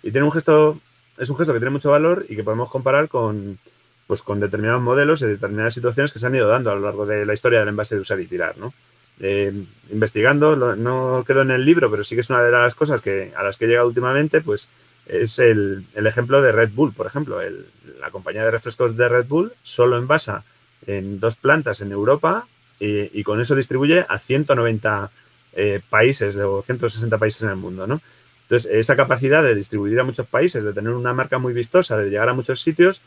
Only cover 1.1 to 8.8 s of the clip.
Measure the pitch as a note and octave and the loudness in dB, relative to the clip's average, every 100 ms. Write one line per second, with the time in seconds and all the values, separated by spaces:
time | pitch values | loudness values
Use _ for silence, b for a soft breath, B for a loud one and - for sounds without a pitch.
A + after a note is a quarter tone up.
1.1 | - B2+ C#3 D#3+ A#2+ B2+ C#3 D3 D3 D#3+ | -8 -6 -2 0 0 -2 -2 2 4 4
2.1 | F#3 - G#2+ G#2 A2 A#2+ C3+ C3 C#3 D3+ | 0 -4 -6 -4 -4 -4 -2 2 2 2
3.1 | B2+ A2 G#2 G2+ F#2+ _ b b _ _ | -2 -2 -4 -8 -14 _ b b _ _
4.1 | G2+ - G2+ G#2 G2+ A2 B2 A#2+ C3 D3 | -6 -4 -2 -2 -2 0 0 2 2 2
5.1 | D#3 A#2 G2+ G2 G#2 A2+ A#2 A#2+ A#2 D3 | 2 0 -2 -4 -2 -2 -2 -2 0 -2
6.1 | A2+ B2 C3 G#2+ B2 A#2 G2+ G2+ G2+ G#2 | -2 -2 2 2 2 0 -2 -4 -4 -4
7.1 | G#2 G#2 G#2+ B2 A#2 G#2 G#2 G#2 G#2 F#2+ | -2 -2 0 0 0 -2 -4 -4 -6 -4
8.1 | G2 F2+ F2+ E2 - A2+ - | -6 -6 -6 -6 -6 -14 -16